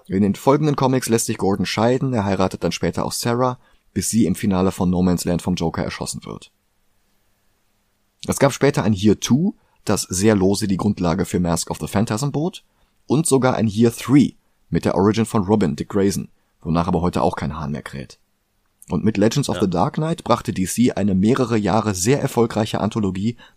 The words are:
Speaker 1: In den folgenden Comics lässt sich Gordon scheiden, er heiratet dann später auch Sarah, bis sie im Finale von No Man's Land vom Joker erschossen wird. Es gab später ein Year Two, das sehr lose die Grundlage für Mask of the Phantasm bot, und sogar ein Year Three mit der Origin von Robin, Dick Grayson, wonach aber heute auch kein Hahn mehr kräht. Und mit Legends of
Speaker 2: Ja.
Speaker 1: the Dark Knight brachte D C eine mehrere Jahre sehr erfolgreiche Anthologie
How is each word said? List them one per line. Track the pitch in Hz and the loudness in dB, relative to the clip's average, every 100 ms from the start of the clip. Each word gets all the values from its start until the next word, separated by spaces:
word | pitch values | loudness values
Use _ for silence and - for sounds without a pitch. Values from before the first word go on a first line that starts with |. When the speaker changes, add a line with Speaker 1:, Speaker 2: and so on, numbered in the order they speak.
| - | -6
Speaker 1:
In | 95 | 0
den | 101 101 | 0 2
folgenden | - 143 151 143 | 2 4 2 0
Comics | 131 131 - | 0 0 0
lässt | 113 - | 0 0
sich | 110 | -2
Gordon | 95 101 90 | 0 0 -2
scheiden, | - 113 131 135 | 0 0 0 0
er | 123 101 | -2 -2
heiratet | 95 92 - | 0 -2 -2
dann | 87 | -6
später | - 87 - - | -2 -4 -4 -6
auch | |
Sarah, | - 120 120 127 123 _ _ _ | -4 -2 0 -2 -4 _ _ _
bis | 101 - | -6 -2
sie | 110 90 | 0 2
im | 92 | 0
Finale | 104 92 95 | 0 2 0
von | - 90 | 0 0
No | 90 | 2
Man's | 90 87 - | 2 2 0
Land | 85 | -2
vom | - 90 | -2 -2
Joker | - - | -2 -4
erschossen | - - 67 - - | -6 -6 -10 -10 -12
wird. | 53 - _ _ _ _ _ _ _ _ _ _ _ _ _ _ _ _ _ - | -16 -16 _ _ _ _ _ _ _ _ _ _ _ _ _ _ _ _ _ -6
Es | - | 0
gab | 139 | 0
später | - 135 143 | 2 0 2
ein | 95 | 0
Year | 98 107 95 | 2 4 2
Two, | - 127 190 - _ _ | 2 2 2 -4 _ _
das | - 98 | -4 -4
sehr | - 92 107 104 | -2 0 2 4
lose | 92 101 98 | 2 0 0
die | 90 | 0
Grundlage | 104 - 87 95 87 | 0 0 0 0 -2
für | 92 | 0
Mask | 87 85 - | 0 -2 -4
of | 85 | -8
the | - | -4
Phantasm | 104 113 107 143 | -2 -2 -2 -4
bot, | 143 170 - _ _ _ _ - | -4 -4 -8 _ _ _ _ -2
und | 135 - | 0 2
sogar | 135 127 - | 2 2 2
ein | 113 | 0
Year | 101 117 | 4 2
Three | - - 139 107 - _ _ - | 2 4 4 4 0 _ _ -4
mit | 85 - | -2 0
der | |
Origin | - 101 107 110 | 2 2 2 0
von | 113 | 0
Robin, | 92 110 90 73 | 2 2 2 -2
Dick | - | -4
Grayson, | 101 98 87 - _ _ _ | 0 0 0 -8 _ _ _
wonach | 78 82 85 | -2 -2 0
aber | 87 | 0
heute | 87 - | 0 0
auch | 78 - | 0 -2
kein | 71 73 | -6 -6
Hahn | 71 | -8
mehr | 71 | -8
kräht. | - 67 64 - _ _ _ _ _ _ - | -10 -14 -16 -18 _ _ _ _ _ _ -6
Und | - | -2
mit | 107 101 | 0 2
Legends | 107 147 - | 2 2 -2
of | 90 | 0
Speaker 2:
Ja. | |
Speaker 1:
the | 98 | 0
Dark | 85 120 - | 0 0 -2
Knight | 156 165 | -4 -4
brachte | - - - | -2 -2 -2
D | 92 92 | -4 -4
C | - 123 | 0 0
eine | - 101 92 | 2 0 2
mehrere | 104 131 117 113 | 2 2 0 0
Jahre | 101 107 104 90 | 2 0 0 -2
sehr | 98 139 | 0 0
erfolgreiche | 139 - 113 107 107 - | 0 0 0 0 -2 -2
Anthologie | 101 113 98 92 107 - - | -2 0 -2 -2 -4 -6 -14